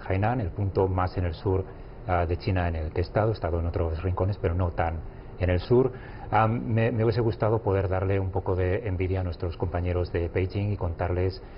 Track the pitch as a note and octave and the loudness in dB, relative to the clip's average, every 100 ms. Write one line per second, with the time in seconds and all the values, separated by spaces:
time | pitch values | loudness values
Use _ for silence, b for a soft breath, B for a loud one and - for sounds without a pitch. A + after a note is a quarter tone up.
0 | - F#2+ G#2+ B2+ F#2 - G2 G2 F#2+ F#2 | -2 0 2 0 -2 -2 0 2 2 2
1 | F2+ - F2 E2 - F#2 - B B B | 0 0 -2 -2 0 0 0 B B B
2 | - F2 E2+ E2+ - F#2 F2 D#2+ D#2 F2 | 0 2 2 0 0 2 0 -2 -2 -2
3 | F2 G#2+ A2 G#2+ E2 E2 E2+ E2+ E2 D#2+ | 0 2 2 0 -2 0 0 0 -2 -2
4 | F2+ F2+ F#2+ G2+ - F2 F2 E2+ E2 E2 | -2 0 0 0 0 0 0 0 -2 -2
5 | - B B - F2+ F2+ - A#2+ C3 B | -6 B B -2 2 2 4 4 4 B
6 | B B B G#2+ A2 A#2 B2+ A2 A2+ A#2+ | B B B 4 4 2 0 2 2 2
7 | A2+ A2+ A2+ G#2+ A2 A2 G#2+ F#2+ F#2+ F#2 | 2 2 0 2 2 2 2 2 2 0
8 | F#2+ G2 F#2+ F#2 G2 F#2 F#2 F#2+ G#2 F2+ | 2 0 0 -2 0 0 2 0 -2 -2
9 | F#2 F#2 F2+ D#2+ F2 E2 F2+ F2 F2+ F2 | 0 0 -2 -4 -6 -4 -2 -2 0 0
10 | E2+ F2 E2+ F#2+ F#2 G#2 G2+ G2+ F2 E2+ | 0 0 0 0 0 0 -2 -2 -2 -2
11 | F2 F2+ F#2+ - B | -2 0 0 -2 B